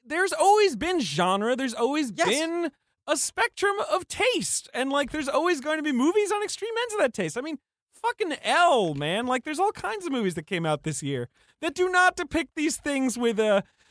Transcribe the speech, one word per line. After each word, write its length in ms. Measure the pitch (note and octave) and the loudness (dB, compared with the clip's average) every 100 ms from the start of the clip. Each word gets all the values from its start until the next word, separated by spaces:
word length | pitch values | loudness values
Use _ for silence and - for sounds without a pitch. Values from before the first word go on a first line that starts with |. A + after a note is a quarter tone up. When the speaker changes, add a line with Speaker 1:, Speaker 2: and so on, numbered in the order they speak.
| A#3 | -6
Speaker 1:
there's 260 | D#4 F#4+ | 0 0
always 440 | E4+ F4 G#4+ G4+ A#3 | 4 6 6 6 2
been 220 | D#4+ F4+ | 0 0
genre. 540 | G3 C#3+ F3+ G3 A3 B3 | 0 2 2 2 0 0
There's 180 | C4 | -2
always 400 | A3 A#3 D4 C#4 F#3 | 0 0 0 -2 0
Speaker 2:
Yes. 140 | E4+ | 0
Speaker 1:
been 420 | C4 E4 E4+ E4 - _ _ - | 2 0 -2 -4 -6 _ _ -4
a 100 | D4 | -2
spectrum 580 | - - A#4 - G4 G4+ - | -2 -2 -2 0 0 0 -2
of 160 | F#4 F4 | -2 -4
taste. 600 | - A4 G#4+ F#3 - - - | 0 0 0 -2 -4 -4 -4
And, 140 | C4+ | -2
like, 200 | C#4 C4+ | 0 -2
there's 160 | D4+ C#4 | -4 -2
always 320 | C4+ E4+ E4 | 0 2 0
going 200 | D4 D#4 | -2 -2
to 40 | |
be 80 | D4+ | -2
movies 400 | B3+ C#4 G#4 G#4 | 2 2 2 2
on 120 | G#4 | 0
extreme 300 | G#4 - G#4+ A4+ | -4 -6 -6 -4
ends 100 | A#4+ | -4
of 60 | G#4 | 0
that 140 | C#4+ - | -2 0
taste. 200 | E3 A3+ | -6 -6
I 60 | |
mean, 160 | D4 D4+ _ _ _ - | -8 -10 _ _ _ -6
fucking 380 | A#4 A#4+ G4 - | -6 -4 -4 -4
Elle, 500 | G3+ C#4+ F4 C4 F3+ | 0 4 4 4 2
man. 320 | C#3+ D3 F#3+ B3+ | -2 -2 -2 -2
Like, 180 | B3+ | -4
there's 160 | D4+ D4+ | -4 -2
all 120 | G4 | -2
kinds 320 | - F#4+ G#4+ F4 | -2 -6 -6 -4
of 60 | |
movies 240 | C4+ G3 E3+ | -2 -2 -4
that 100 | D#3 | -6
came 220 | F3+ E3 | -4 -2
out 160 | D3+ | -2
this 180 | - D3 | -4 -6
year 260 | C#3 C#3 A#2+ _ _ _ | -4 -4 -6 _ _ _
that 120 | D#4+ | -6
do 160 | D4+ F4+ | -2 2
not 260 | F#4 F4+ F4+ | 4 4 2
depict 360 | E4 D#4+ D4 - | -2 -4 -4 -4
these 220 | D4+ - | -2 -2
things 400 | D4 C#4 C4 A3+ | -2 -2 -2 0
with 200 | A#3+ G#3+ | 0 2
a 240 | A3 G3 - _ _ | 2 2 0 _ _